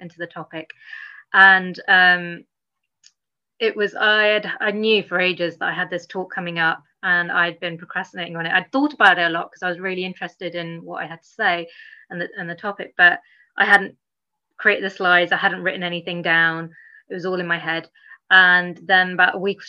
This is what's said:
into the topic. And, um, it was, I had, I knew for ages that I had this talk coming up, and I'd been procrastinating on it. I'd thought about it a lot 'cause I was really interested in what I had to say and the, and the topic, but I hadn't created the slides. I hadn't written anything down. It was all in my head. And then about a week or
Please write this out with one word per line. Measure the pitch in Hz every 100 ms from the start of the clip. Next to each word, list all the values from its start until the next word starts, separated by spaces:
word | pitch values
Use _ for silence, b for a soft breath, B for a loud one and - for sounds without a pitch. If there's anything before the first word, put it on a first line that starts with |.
into | 180 165
the | 165
topic. | 175 156 165 - - B B B B B
And, | 190 190 190 185 170 -
um, | 185 180 180 175 170 _ _ _ _ _ _ _ _ _ _ _ -
it | 226 214
was, | 202
I | - 214 214 208
had, | 214 208 -
I | 214
knew | 202 220 214
for | - 180
ages | 180 170 170 165
that | 175
I |
had | 165 180
this | 175 -
talk | 196 -
coming | - 175 170
up, | 165 - _ _
and | 190 175 170
I'd | 185 170 170
been | 175 165
procrastinating | 180 180 - 190 170 165
on | 165
it. |
I'd | 185 180
thought | 269 294
about | 294 202 175
it | 170
a |
lot | 165 180
'cause | -
I | 180
was | 170
really | 190 185
interested | 185 185 175 - 175
in | 170 165 165
what | 170 175
I | 170
had | 165
to | _
say | - 208 170 165 B B B B
and | 180
the, | 175 202
and | 170
the |
topic, | 170 208 202 - -
but | 175 - b b b -
I | 208
hadn't | 202 196 - _ _ _ _ _ -
created | 214 202
the | 190
slides. | 196 185 175 175
I | 175
hadn't | 196 185
written | 180 185
anything | 175 175 180 175
down. | 170 165 165 165 165 165 B B B
It |
was | 190 180
all | 180
in | 175
my | 170
head. | 160 165 165 B B B -
And | 190 180 180 180 165
then | 165 185 185
about | 175 185 202
a |
week | 196
or | 202